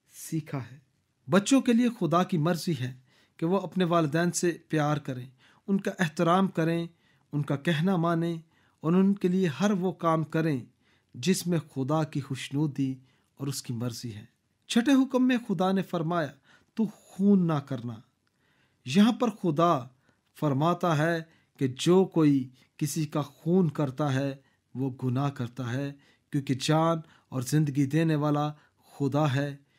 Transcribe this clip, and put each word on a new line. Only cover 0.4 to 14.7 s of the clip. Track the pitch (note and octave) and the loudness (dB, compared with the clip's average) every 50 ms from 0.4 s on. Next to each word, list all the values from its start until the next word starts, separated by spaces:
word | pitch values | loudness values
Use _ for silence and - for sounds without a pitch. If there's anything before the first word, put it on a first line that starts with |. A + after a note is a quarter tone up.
| D3+ - - C#3 | -8 -8 -8 -10
है। | A#2 A2 B2+ D3+ _ _ _ _ _ _ _ _ _ - | -10 -12 -16 -20 _ _ _ _ _ _ _ _ _ 0
बच्चों | C#3+ G3 G3+ - C4+ C4+ | 2 2 2 4 2 2
के | - B3 | 2 2
लिए | A#3+ A3+ B3 A#3+ | 2 2 2 0
खुदा | A#3 - F3+ D#3+ D#3 F3 F#3 | 0 -2 -2 0 2 2 2
की | F3+ F#3+ D#3+ | 0 0 0
मर्जी | D3 E3+ F3+ D#3+ - - E3 | 0 0 -2 -2 -2 -4 -4
है | A#2 B2+ B2 C3 - _ _ _ _ _ _ _ - | -4 -6 -8 -10 -14 _ _ _ _ _ _ _ -6
कि | E3 | -2
वो | E3 F#3 G3 | -2 0 -2
अपने | F3+ E3 - F#3 F3+ | -2 -2 -2 -2 0
वालिदैन | E3 E3+ E3+ D#3+ D3 C3+ E3 E3+ F3 | 2 2 2 2 2 0 0 0 0
से | E3+ - - F3 D#3+ - _ - | -2 -2 -2 -2 -2 -4 _ -4
प्यार | - D#3 D3 D3 D3+ D3 | -2 0 0 0 0 -2
करें, | - - C3 B2+ B2+ C3 - _ _ _ _ _ _ - | -4 -6 -8 -10 -10 -14 -18 _ _ _ _ _ _ -2
उनका | G3 G3 G3 G#3 F#3+ - | -2 -2 -2 -4 -4 -2
एहतराम | F#3+ D#3 - - F3 E3 F3 F#3+ G3 F#3 | -2 -2 -2 0 2 4 4 4 2 2
करें, | - - D#3+ D#3+ E3+ E3+ E3+ E3+ _ _ _ _ _ _ _ _ | 0 0 0 0 0 -2 -4 -8 _ _ _ _ _ _ _ _
उनका | - D3 D3 - D3 | -4 -4 -2 -2 -4
कहना | C3+ - F3 E3+ D3 D#3+ F#3+ G3 | -4 -2 -2 0 0 0 0 0
मानें | E3+ E3 E3+ E3+ E3 E3 E3+ E3+ E3 D#3+ _ _ _ _ _ _ _ | 2 0 0 0 0 -2 -4 -6 -8 -12 _ _ _ _ _ _ _
और | - D#3 F3 | -2 0 2
उनके | F#3 F#3+ G3 G3+ G3 - F#3 | 4 4 4 2 2 0 0
लिए | F3+ F#3+ F#3+ E3+ | 0 2 0 0
हर | C3 B2+ F#3+ G#3 | 0 0 0 0
वो | G#3+ F#3 F3 F#3+ | 0 0 -2 -2
काम | - - - E3 D#3+ D#3+ D#3 | -4 -2 0 0 0 0 0
करें | - - D#3+ D#3+ E3 D3 B2 A2+ - _ _ _ _ _ _ _ _ - | -2 -2 -2 0 0 -2 -4 -6 -10 _ _ _ _ _ _ _ _ -14
जिसमें | A#2 B2 F3 F#3+ - - F3 F3 D#3+ D#3 - | -4 -2 0 0 0 0 -2 -2 -2 -2 -4
खुदा | - C3+ C3 C3 D3+ D#3+ D#3 | -6 -6 -4 0 0 0 0
की | D3+ - D3 | -2 -4 -6
खुशनुदी | B2+ - C3+ B2+ - - - C#3 D#3 D3+ C3 - C3+ C3 C3 B2+ - _ _ _ _ _ _ - | -6 -6 -8 -10 -8 -6 -4 -2 -2 -2 -2 -4 -4 -4 -6 -8 -14 _ _ _ _ _ _ -10
और | C#3 C3+ | -8 -8
उसकी | C3+ - - - | -8 -8 -8 -8
मर्जी | B2 A2+ A#2+ B2 A#2 - - A#2+ | -6 -6 -6 -8 -8 -10 -12 -12
है। | G#2 G#2 A2 - _ _ _ _ _ _ _ - | -12 -14 -16 -20 _ _ _ _ _ _ _ -2